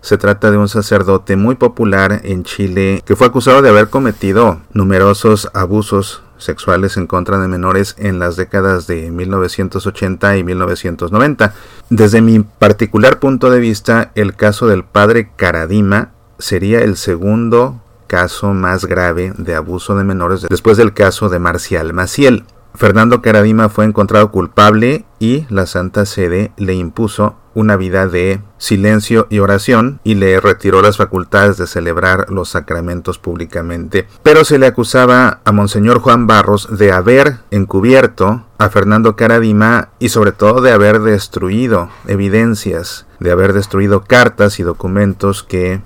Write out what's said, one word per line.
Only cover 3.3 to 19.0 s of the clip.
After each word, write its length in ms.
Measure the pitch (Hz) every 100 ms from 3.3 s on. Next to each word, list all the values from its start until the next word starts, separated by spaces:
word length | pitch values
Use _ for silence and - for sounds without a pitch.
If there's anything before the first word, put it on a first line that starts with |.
| 131 123 131
de 80 | 131
haber 180 | 104 107
cometido 720 | 135 131 104 98 98 117 80 -
numerosos 760 | 104 95 92 98 101 113 107 -
abusos 680 | 98 90 104 104 98 98 - - _
sexuales 580 | - 80 - 90 95 101
en 100 | 90
contra 300 | 92 90 98
de 100 | 92
menores 480 | 90 92 95 101 -
en 200 | 104 92
las 160 | 87 85
décadas 500 | 90 101 95 92 78
de 260 | 85 82
mil 180 | 85 92
novecientos 580 | 98 90 - 92 98 98
ochenta 480 | - 95 92 101 98
y 80 |
mil 160 | 87 90
novecientos 540 | 90 87 92 82 85
noventa. 400 | 104 143 139 104 - - - -
Desde 320 | 113 107 110
mi 200 | 113 110
particular 760 | 104 _ 104 104 110 107 107 143
punto 300 | 139 131 127
de 120 | 123
vista, 500 | 117 104 - 117 107 -
el 200 | 101 -
caso 320 | 107 104 120
del 160 | 95
padre 480 | - 104 104 117 107 -
Caradima 720 | 92 82 80 104 101 101 - _ _ _
sería 420 | - 92 98 117
el 160 | 117 92
segundo 840 | - 85 95 110 117 117 127 123 _ _ _
caso 460 | 90 87 - 101
más 320 | 98 92 92 92
grave 480 | 87